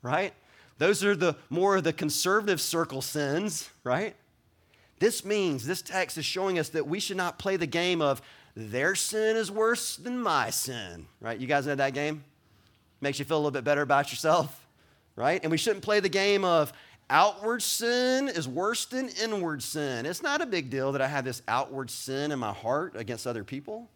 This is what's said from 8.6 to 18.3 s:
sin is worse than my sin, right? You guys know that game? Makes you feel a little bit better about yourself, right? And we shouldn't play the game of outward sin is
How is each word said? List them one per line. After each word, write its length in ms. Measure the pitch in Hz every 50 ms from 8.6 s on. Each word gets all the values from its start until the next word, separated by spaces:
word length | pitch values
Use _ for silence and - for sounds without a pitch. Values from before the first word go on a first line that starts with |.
| 113 107 104 123 139 170 196
sin 420 | 185 - - 202 214 220 220 220
is 140 | 226 220 175
worse 460 | 202 214 220 226 233 233 - - -
than 240 | - 151 240 247 254
my 300 | 240 214 160 143 120 110
sin, 560 | 120 - - 131 131 120 104 92 85 85 80 - _ _
right? 180 | - 113 117 107
You 80 | 131
guys 200 | 123 143 143 135
know 80 | 147 143
that 200 | 135 139 135 131
game? 300 | 139 147 151 156 156 139 _ _ _ _ _ _ _ _ _ _ _ _ _ _ _
Makes 180 | - 139 139 135
you 60 | 143
feel 120 | 139 160
a 20 | 156
little 120 | 147 147
bit 140 | 135 143 120
better 180 | 143 147 143 147
about 300 | 127 143 139 143 - -
yourself, 540 | - - 160 185 180 151 147 - - - _ _ _ _ _ _ _ _ _ _
right? 240 | - 113 139 165 180 -
And 80 | 156
we 60 | 165
shouldn't 260 | 156 - 226 214 196 -
play 160 | 208 208 208
the 80 | 185 190
game 360 | 156 196 190 202 202 196 196
of 280 | 185 170 165 151 - - - - - - - _ _
outward 520 | 131 151 180 208 196 190 202 220 233 240 208
sin 680 | - - - 226 233 240 247 254 254 254 262 277
is 180 | 277